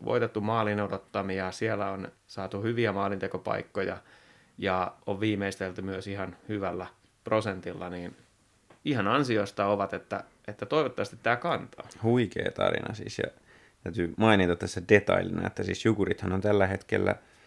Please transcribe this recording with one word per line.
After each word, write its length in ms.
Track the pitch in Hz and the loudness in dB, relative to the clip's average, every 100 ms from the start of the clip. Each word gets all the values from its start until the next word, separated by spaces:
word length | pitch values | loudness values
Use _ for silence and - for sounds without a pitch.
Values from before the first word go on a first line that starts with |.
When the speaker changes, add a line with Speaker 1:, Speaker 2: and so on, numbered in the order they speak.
Speaker 1:
voitettu 360 | 117 120 113 107 | -2 0 0 -2
maalin 400 | 104 113 107 104 | 0 0 0 0
odottamia, 680 | 101 98 - 104 95 95 92 | -2 -6 -6 -6 -4 -4 -4
siellä 400 | - 110 104 98 | -4 -2 -2 -4
on 180 | 95 - _ _ | -6 -10 _ _
saatu 360 | - 95 101 | -10 -8 -4
hyviä 300 | 113 120 110 | -2 0 0
maalintekopaikkoja 1040 | 98 98 95 95 - 107 104 - 101 95 92 - - - - _ - | 0 -2 -2 -4 -6 -4 -4 -4 -4 -4 -6 -12 -20 -20 -20 _ -6
ja 340 | 98 92 90 - - | -2 0 -2 -6 -6
on 140 | 98 | -2
viimeistelty 640 | 110 101 98 - 95 90 | 0 0 -2 -4 -8 -6
myös 240 | 95 95 98 | -8 -8 -8
ihan 300 | 98 95 - - | -8 -8 -10 -8
hyvällä 380 | 104 92 90 90 _ _ _ | -4 -4 -4 -10 _ _ _
prosentilla, 640 | - 110 104 92 92 90 90 | -2 0 0 -6 -8 -10 -8
niin 260 | 90 87 - _ _ _ _ _ - | -8 -10 -14 _ _ _ _ _ -10
ihan 240 | 147 123 101 | -4 0 2
ansiosta 580 | 135 123 110 101 - 101 | 2 2 2 0 0 0
ovat, 280 | 101 98 | 2 0
että, 300 | 95 - 101 - _ - | -4 -6 -8 -8 _ -16
että 180 | 104 104 | -10 -2
toivottavasti 500 | 151 131 - 104 - | 0 0 -2 -6 -2
tää 140 | 113 120 | -2 0
kantaa. 520 | 175 127 - - - - | 0 -4 -6 -16 -18 -2
Speaker 2:
Huikea 480 | 110 123 110 - - | 2 4 2 0 -4
tarina 440 | - 50 50 - | 0 0 0 -4
siis, 240 | - - - | -8 -8 -4
ja 60 | - - _ - - _ | -4 -6 _ -20 -20 _
täytyy 300 | 92 85 85 - | -8 -2 -2 4
mainita 400 | 110 101 87 87 | 6 8 6 2
tässä 260 | 95 92 87 | -2 -6 6
detailina, 580 | 101 92 92 92 87 92 | 6 8 2 2 -2 -4
että 160 | - | -4
siis 220 | 95 90 | -4 0
Jukurithan 480 | 113 104 90 87 92 | 2 4 2 0 0
on 80 | 95 | 0
tällä 260 | 104 101 95 | 4 4 4
hetkellä – 480 | 98 - 98 95 101 - - | 2 -2 0 2 0 -6 -20